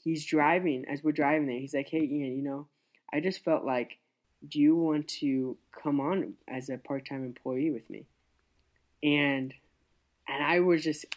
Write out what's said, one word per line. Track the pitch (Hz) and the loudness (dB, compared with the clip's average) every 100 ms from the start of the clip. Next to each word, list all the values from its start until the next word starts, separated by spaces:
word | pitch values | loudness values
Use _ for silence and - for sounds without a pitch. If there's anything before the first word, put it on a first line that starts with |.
he's | 160 160 - | -4 -2 0
driving, | 156 147 175 180 127 - | 2 4 4 2 -2 -4
as | 143 | -2
we're | 156 | 0
driving | 151 143 156 139 | 2 2 2 0
there, | 123 | -2
he's | 135 139 | -2 -4
like, | 139 | -2
"Hey, | 160 | -2
Ian, | 147 147 135 131 | 0 -2 -4 -4
you | |
know, | 139 139 147 _ - _ - | -4 -6 -10 _ -20 _ -6
I | 151 | -2
just | 156 - | -2 -2
felt | - 160 135 | 0 0 0
like, | 123 120 - _ _ _ _ 147 | -2 -4 -10 _ _ _ _ -6
do | 147 | 4
you | 147 165 | 6 6
want | 160 151 147 - | 4 0 -2 -4
to | 143 131 131 - _ | 0 0 -2 -6 _
come | - 151 143 | -6 0 0
on | 143 190 120 - - | 0 -2 -2 -8 -10
as | 131 135 | -10 -8
a | 127 | -10
part-time | - 139 131 135 127 | -6 -8 -6 -8 -8
employee | 123 131 131 160 | -8 -4 -2 -2
with | 120 - | -2 -8
me?" | - - _ _ _ _ _ _ _ _ - | -16 -16 _ _ _ _ _ _ _ _ -2
And, | 147 147 143 135 131 - _ _ _ _ _ _ - | 2 4 2 0 -4 -10 _ _ _ _ _ _ -8
and | - | -2
I | 147 175 | 2 4
was | 180 165 | 4 4
just, | 160 147 - | 2 -4 -6